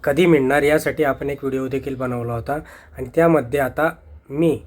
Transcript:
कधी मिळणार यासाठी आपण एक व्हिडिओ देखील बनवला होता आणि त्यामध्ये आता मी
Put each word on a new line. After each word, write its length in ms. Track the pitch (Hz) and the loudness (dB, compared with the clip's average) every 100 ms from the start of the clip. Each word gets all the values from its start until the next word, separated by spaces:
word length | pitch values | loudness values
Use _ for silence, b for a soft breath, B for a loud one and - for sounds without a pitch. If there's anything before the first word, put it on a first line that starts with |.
कधी 220 | - 139 180 | 0 2 4
मिळणार 360 | 156 131 143 | 4 4 2
यासाठी 420 | 143 156 156 123 | 2 2 0 0
आपण 260 | 147 131 139 | 0 0 -6
एक 80 | 139 | -6
व्हिडिओ 240 | 135 131 131 | -6 -4 -4
देखील 260 | 135 135 | -6 -6
बनवला 380 | 127 127 123 120 | -6 -6 -4 -6
होता 260 | 117 113 147 160 B B - | -6 -6 -8 -8 B B -14
आणि 80 | 127 | -4
त्यामध्ये 460 | 160 165 160 120 143 | 2 4 4 2 -2
आता 300 | 131 127 160 165 - - _ | -2 0 -2 -2 -20 -20 _
मी 300 | 139 165 123 | -2 0 0